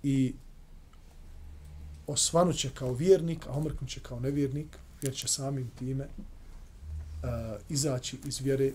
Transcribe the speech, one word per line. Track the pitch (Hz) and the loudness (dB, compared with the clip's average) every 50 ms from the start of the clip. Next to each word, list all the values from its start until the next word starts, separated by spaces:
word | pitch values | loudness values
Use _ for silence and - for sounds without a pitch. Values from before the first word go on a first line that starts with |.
| - | 2
i | 143 135 135 131 123 - - - - - - - - - - - - - - - - - - - - - - - - - - - - - - - - - - - | 4 4 6 4 4 2 -4 -12 -16 -18 -18 -18 -18 -18 -18 -18 -18 -20 -20 -20 -18 -18 -16 -16 -14 -14 -14 -14 -14 -14 -14 -14 -14 -14 -12 -12 -12 -12 -10 -6
osvanut | - 139 123 - - - 165 180 180 151 | -2 2 2 2 6 8 8 8 8 6
će | - - 131 | 2 0 -2
kao | - - 135 127 127 | -2 -2 -2 0 0
vjernik, | 123 160 185 190 165 160 165 160 - - | 4 10 10 10 8 8 0 -2 -2 -4
a | - | -2
omrknut | 123 143 156 151 - - 135 123 | 0 0 0 0 0 -4 -6 -6
će | - 131 | -8 -10
kao | - - 123 117 | -8 -8 -6 -2
nevjernik, | 123 139 143 143 143 135 131 147 151 - - - - - - - | 0 0 2 2 2 2 2 -2 -4 -6 -12 -18 -18 -18 -10 -4
jer | - 131 127 | -4 -4 -2
će | - - | -2 -2
samim | - - - 135 139 143 135 127 113 - - | -2 -2 0 0 -2 -2 -2 -4 -6 -6 -6
time, | 127 127 135 135 139 | -4 -2 -2 -2 -4
e, | - - - - - - - - - - - - - - - - - - - - - - - - 123 120 117 113 113 107 - - - | -6 -10 -12 -12 -12 -14 -14 -14 -14 -14 -14 -16 -16 -16 -14 -10 -8 -8 -8 -8 -8 -8 -6 -4 -4 -2 -2 -4 -4 -6 -8 -6 -2
izaći | 160 135 143 151 131 127 - - - 127 - | 0 2 2 2 2 0 -2 -6 -8 -8 -8
iz | 139 127 - | -6 -6 -2
vjere | 131 135 135 135 135 135 | 0 2 4 4 4 2